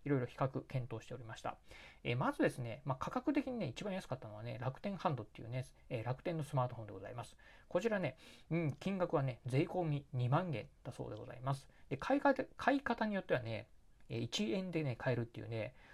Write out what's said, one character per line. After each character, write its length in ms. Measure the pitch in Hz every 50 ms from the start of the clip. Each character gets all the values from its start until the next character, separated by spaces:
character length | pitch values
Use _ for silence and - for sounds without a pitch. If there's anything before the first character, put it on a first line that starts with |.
| -
い 60 | 139
ろ 80 | 143 131
い 20 |
ろ 60 | 123
比 100 | - -
較、 240 | - 139 131 - 131
検 340 | - - - 127 113 - 113
討 80 | 110
し 60 | - -
て 60 | 123
お 20 |
り 80 | - -
ま 120 | 110 113
し 60 | -
た。 140 | - 117 113 - - - - - - - - - -
え 80 | 135
ー、 40 | 123
ま 140 | 127 170 262
ず 100 | 294 -
で 100 | 285 151
す 80 | 139 -
ね、 240 | 127 117 107 - -
ま 100 | 143 131
あ、 40 | -
価 100 | - -
格 220 | - 254 - 311
的 160 | 277 302 - 262
に 60 | 247
ね、 120 | 233 185
一 160 | 135 117 -
番 100 | - 208 185
安 120 | 190 -
か 80 | - 131
っ 40 | -
た 100 | - 110
の 80 | 104
は 80 | 107 113
ね、 140 | 120 120 117
楽 200 | 120 131 135 -
天 160 | - 202 196
ハ 120 | 165 - 180
ン 80 | 147
ド 80 | 113 110
っ 20 |
て 160 | - - -
い 20 | 120
う 40 | 113
ね、 180 | 120 131 127 - - - - -
え 140 | - 113
ー、 20 | 110
楽 180 | 120 131 -
天 140 | - 180 170
の 80 | 160 143
ス 100 | - -
マ 120 | 131 123
ー 20 | 123
ト 80 | 123
フ 60 | -
ォ 20 | 110
ン 20 |
で 60 | 107
ご 80 | 104 98
ざ 80 | 101 104
い 60 | 117
ま 100 | 120 -
す。 120 | - - - - - - - - -
こ 120 | - 180
ち 80 | 202 226
ら 100 | 214 196
ね、 180 | 175 131 - - - - - - - -
う 40 | 151
ん、 200 | 170 170 143 135 -
金 180 | - 190 196
額 200 | 190 135 127 -
は 80 | 151 135
ね、 160 | 131 117 - -
税 140 | 127 123 135 170 -
込 140 | - 180
み 220 | 175 156 147 143 - -
二 160 | - 127 117 117
万 240 | 135 160 185 180
元 160 | 143 104 - - - - -
だ 80 | 131
そ 140 | - - 127
う 40 | 120
で 60 | 110
ご 80 | 107 117
ざ 80 | 123
い 80 | 135 127
ま 140 | 123 135 139
す。 120 | 139 - - - - - -
で、 80 | -
買 220 | - - - 269 285
い 20 |
替 220 | - 285 269 -
え、 60 | 262 - -
買 200 | - - 247 277
い 40 | 277
方 260 | - - 233 - 220
に 100 | 214 208
よ 60 | 190
っ 20 | -
て 100 | - 175
は 60 | 131
ね、 260 | 113 113 113 104 - - - - - - - - - -
え 100 | - 117
ー、 20 |
一 320 | 123 123 - - 208 226
円 180 | 220 190 190 185
で 140 | 170 160 156
ね、 100 | 135 113
買 200 | - - 135 123
え 20 |
る 60 | 117
っ 20 | 117
て 160 | 117 - 110
い 20 |
う 60 | 113 110
ね、 260 | 117 113 107 120 - - - -